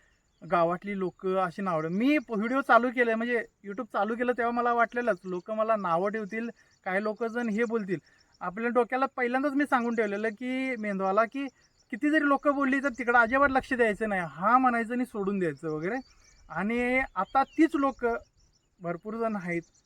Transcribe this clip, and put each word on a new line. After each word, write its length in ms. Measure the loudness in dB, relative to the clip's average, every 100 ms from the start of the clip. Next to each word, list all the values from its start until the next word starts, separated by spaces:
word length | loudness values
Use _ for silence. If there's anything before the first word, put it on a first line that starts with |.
| _ _ _ _ -2
गावातली 480 | 2 2 0 -4 -4
लोक 280 | -4 -4 -2
अशी 360 | 0 -2 -2
नावडं. 260 | -4 -2 -2
मी 300 | 0 2 2
प-, 180 | 0 -4
व्हिडिओ 240 | -2 -2
चालू 300 | 6 6 6
केले 240 | 2 0
म्हणजे 300 | 0 0 -2 -4 _
YouTube 220 | -14 -10 -6
चालू 220 | -2 -2
केलं 180 | 0 -2
तेव्हा 200 | 0 0
मला 200 | 0 0
वाटलेलंच 460 | 2 0 0 -2 -2
लोक 260 | -4 -8 -6
मला 260 | -4 0 0
नावं 340 | 2 0 0
ठेवतील, 400 | -2 -6 -6 -8 -12 _ _
काही 180 | -4 -2
लोक 220 | -2 -4
जण 240 | -4 -4 -2
हे 160 | 0
बोलतील. 340 | 0 -2 -4 -6 -8 _ _ _
आपल्या 300 | -10 -4 0
डोक्याला 360 | 0 0 0 -2
पहिल्यांदाच 460 | 0 0 0 0
मी 120 | 0 2
सांगून 240 | 2 2
ठेवलेलं 340 | 0 0 0 -4
की 480 | -4 -6 -4 -4 -4
मेंदवाला 480 | -4 -2 2 2
की 220 | 2 -2 -8 -10 _ _ _
किती 200 | -4 2
जरी 180 | 2 2
लोक 200 | 2 2
बोलली 340 | 2 2 2
तर 60 | 0
तिकडं 300 | -2 2 4
अजिबात 300 | 6 4 4
लक्ष 220 | 2 0
द्यायचं 360 | 2 2 2 -2
नाही, 120 | -2
हा 380 | -4 -2 4 4
म्हणायचं 360 | 4 2 -2
आणि 100 | -4
सोडून 340 | -4 -4 -2 -2
द्यायचं 320 | -2 -4 -6
वगैरे. 260 | -4 -4 -6 -8 _ _ _ -12
आणि 520 | -6 -2 -2 0 0 -2 -4
आता 260 | 0 0
तीच 280 | 0 2 2
लोक 320 | 4 -2 0 -2 -2 -8 _ _ _ _ _
भरपूर 340 | -8 -8 -8 -4
जण 200 | -4 -4
आहेत, 260 | -4 -6 -6 _